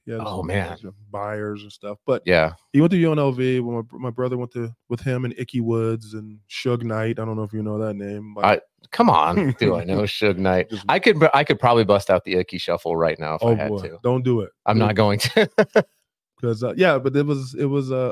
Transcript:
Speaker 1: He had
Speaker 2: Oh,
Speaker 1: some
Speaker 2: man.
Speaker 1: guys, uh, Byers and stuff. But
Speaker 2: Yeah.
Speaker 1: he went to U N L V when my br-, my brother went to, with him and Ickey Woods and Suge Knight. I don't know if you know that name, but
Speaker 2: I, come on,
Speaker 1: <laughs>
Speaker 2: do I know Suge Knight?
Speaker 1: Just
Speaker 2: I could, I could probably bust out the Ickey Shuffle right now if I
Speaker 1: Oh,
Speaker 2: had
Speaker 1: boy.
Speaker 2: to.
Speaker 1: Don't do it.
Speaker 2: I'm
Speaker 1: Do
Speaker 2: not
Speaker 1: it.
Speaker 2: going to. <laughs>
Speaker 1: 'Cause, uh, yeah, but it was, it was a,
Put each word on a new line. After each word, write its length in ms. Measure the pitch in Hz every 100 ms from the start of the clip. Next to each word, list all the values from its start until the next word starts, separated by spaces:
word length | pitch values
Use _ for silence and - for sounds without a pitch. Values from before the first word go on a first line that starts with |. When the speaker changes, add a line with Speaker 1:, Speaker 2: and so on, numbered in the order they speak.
| -
Speaker 1:
He 60 |
had 100 | 113
Speaker 2:
Oh, 160 | 107 92
Speaker 1:
some 80 | 85
Speaker 2:
man. 220 | 98 87
Speaker 1:
guys, 140 | 85 95
uh, 60 | 101 104
Byers 500 | 101 104 107 107 104
and 80 | 104
stuff. 260 | - 104 104 -
But 180 | 123 90
Speaker 2:
Yeah. 280 | 87 78 82 _
Speaker 1:
he 60 | 139
went 100 | 165
to 60 | 180
U 140 | 165
N 60 | 151
L 120 | 139
V 260 | 127 127 127
when 140 | 120 120
my 40 |
br-, 140 | 113 -
my 120 | 127
brother 280 | 117 127 123
went 140 | 123
to, 220 | 123 117 117 -
with 100 | 120
him 220 | 135 127 123
and 80 | -
Ickey 240 | 123 123
Woods 520 | 113 117 113 113 107
and 260 | 107 107 104 -
Suge 340 | - 131 120
Knight. 360 | 117 110 110 113
I 60 | 113
don't 100 | 110
know 60 |
if 100 | 104
you 100 | 110
know 140 | 107 107
that 160 | 110 101
name, 380 | 101 104 107
but 100 | 104 107
Speaker 2:
I, 140 | 104 - _ _
come 180 | - 233
on, 440 | 90 76 190 151 123
Speaker 1:
<laughs> 40 |
Speaker 2:
do 160 | 107 85
I 80 | 85
know 160 | 95
Suge 360 | 104 - 104 92
Knight? 320 | 95 92 -
Speaker 1:
Just 140 | 104 98
Speaker 2:
I 100 | 170
could, 180 | 214 170 156
I 100 | 139 147
could 140 | 131
probably 240 | 123 117 101
bust 240 | 101 -
out 140 | 90 -
the 100 | 92
Ickey 220 | 90 90
Shuffle 380 | - 85 85 82
right 200 | 82 78
now 160 | 78 80
if 80 |
I 40 | 117
Speaker 1:
Oh, 80 | 113
Speaker 2:
had 140 | 71
Speaker 1:
boy. 120 | 101
Speaker 2:
to. 160 | 87 82
Speaker 1:
Don't 200 | 123 127
do 180 | 123 117
it. 100 | 95 _ -
Speaker 2:
I'm 100 | 110
Speaker 1:
Do 60 |
Speaker 2:
not 80 | 107
Speaker 1:
it. 40 | 104
Speaker 2:
going 240 | 104 101
to. 300 | - - 208 -
<laughs> 280 | 208 220 - _ _ _ _ _
Speaker 1:
'Cause, 220 | 120 107
uh, 100 | 120 -
yeah, 220 | 180 139
but 160 | 135 139
it 100 | 147
was, 300 | 139 131 135
it 100 | 139
was 240 | 139 131
a, 40 | 131 123